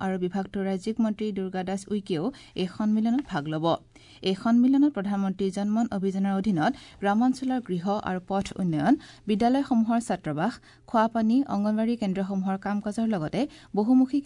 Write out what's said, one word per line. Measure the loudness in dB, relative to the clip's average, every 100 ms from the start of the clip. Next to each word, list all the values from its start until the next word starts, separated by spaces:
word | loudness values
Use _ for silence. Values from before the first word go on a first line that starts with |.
আৰু | -2 -2
বিভাগটোৰ | -2 -4 -6 -4 -2
ৰাজ্যিক | -2 -4 -2
মন্ত্ৰী | -2 -2 -4 -4
দুৰ্গা | -4 -4 -4
দাস | -6 -4
উইকেও | -6 -2 -4 -4 -6 -10 -6
এই | -6 -2
সন্মিলনত | 0 2 2 0 -2
ভাগ | -4 -4
ল'ব। | -2 0 0 -4 -20 -20 -8 -4
এই | -2
সন্মিলনত | 2 4 6 6 4 2
প্ৰধানমন্ত্ৰী | -2 -2 -2 -2 -2 -2
জনমন | -2 0 -2 -2
অভিযানৰ | -2 0 0 0
অধীনত | 0 2 0 -2 -8 -4
গ্ৰামাঞ্চলৰ | 0 4 2 2 -2 -4 -4
গৃহ | -4 -2 -2 -2
আৰু | -6 -2
পথ | -4 -4 -2
উন্নয়ন, | -2 2 2 2 0 -10 -2
বিদ্যালয়সমূহৰ | 2 2 2 2 2 2 0 0
ছাত্ৰাবাস, | -4 -4 -2 -2 -4 -14 -20 -2
খোৱাপানী, | 0 2 2 2 2 2
অংগনবাড়ী | -2 0 0 0 0
কেন্দ্ৰসমূহৰ | -2 -2 -2 -2 -2 -4
কাম | -4 -4 -4
কাজৰ | -2 -2
লগতে | -2 -2 -2 -4 -6 -6 0
বহুমুখী | 4 6 6 2